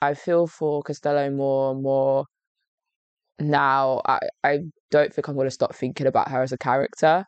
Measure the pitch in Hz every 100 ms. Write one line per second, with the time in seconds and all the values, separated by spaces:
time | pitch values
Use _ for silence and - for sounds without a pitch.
0 | 143 147 - 170 165 - 156 147 - 147
1 | 147 143 139 139 139 135 135 135 135 135
2 | 135 135 139 _ _ _ _ _ _ _
3 | _ _ _ - 151 143 139 135 135 131
4 | - - - - 139 143 160 - _ 147
5 | 147 - 143 143 135 - - - 127 -
6 | 135 127 - 131 127 127 135 131 139 -
7 | 156 175